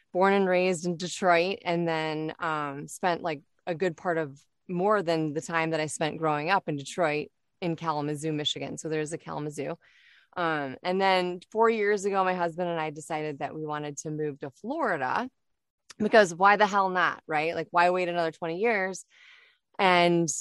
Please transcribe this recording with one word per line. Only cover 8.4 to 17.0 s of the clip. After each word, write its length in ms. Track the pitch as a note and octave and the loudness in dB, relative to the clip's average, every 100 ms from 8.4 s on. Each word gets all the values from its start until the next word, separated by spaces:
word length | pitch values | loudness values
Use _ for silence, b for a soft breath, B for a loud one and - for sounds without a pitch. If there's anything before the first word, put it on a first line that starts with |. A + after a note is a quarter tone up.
| D3 C#3+ C#3 - | -4 -6 -8 -10
So 100 | D#3+ | -4
there's 240 | D#3 D3+ | -4 -4
a 40 | D#3+ | -6
Kalamazoo. 580 | - D#3 D3+ D3 C#3+ E3+ b b b b b - | -10 -8 -6 -6 -8 -8 b b b b b -4
Um, 420 | E3+ D#3 C#3 B2+ | -2 -2 -4 -6
and 180 | F3+ F#3 | -2 2
then 420 | F#3+ F#3 F3+ F3+ - | 4 4 2 -4 -6
four 180 | G#3+ A3+ | 2 2
years 340 | A3+ G3+ G#3 | 4 2 2
ago, 200 | G3 G3 | 0 0
my 100 | F#3 | 2
husband 340 | F#3 F3 D#3+ F3 | 0 -2 -2 -4
and 100 | E3+ | -2
I 100 | D#3 | -4
decided 500 | D3+ - D#3 D3+ C#3+ | -8 -8 -6 -6 -6
that 140 | D3 | -8
we 100 | D#3 | -6
wanted 340 | D#3 D3+ D3 C#3+ | -6 -6 -8 -8
to 100 | D#3+ | -8
move 300 | D3+ D3+ C3+ | -4 -4 -6
to 100 | C#3+ | -12
Florida 800 | - G#3+ D#4+ C4 E3 B2+ D#3 B3+ - _ _ _ _ - - | -10 -8 -2 -2 0 -2 -2 -4 -10 _ _ _ _ -18 -6
because 340 | G#3 A#3 F#3+ | 4 6 6
why 220 | E3+ G3 G3+ | 4 4 6
the 100 | G#3 | 4
hell 240 | G3+ F#3+ | 4 2
not, 320 | F#3 | 2